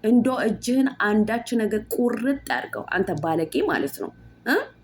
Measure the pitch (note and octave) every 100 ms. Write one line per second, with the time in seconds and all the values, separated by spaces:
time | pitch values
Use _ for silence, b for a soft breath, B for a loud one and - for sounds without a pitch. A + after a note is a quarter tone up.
0 | G#3+ A#3+ A#3 B3+ A#3 G#3 - B3+ C4 -
1 | G#3 G#3+ G#3+ A#3 A#3 A#3 G#3+ G#3+ - -
2 | A#3+ A3+ B3 C#4 - B2 - - - F#3
3 | G3 D#3 E3 D#3+ D#3+ C4+ G4+ - C#3 -
4 | - - - - - E4+ - -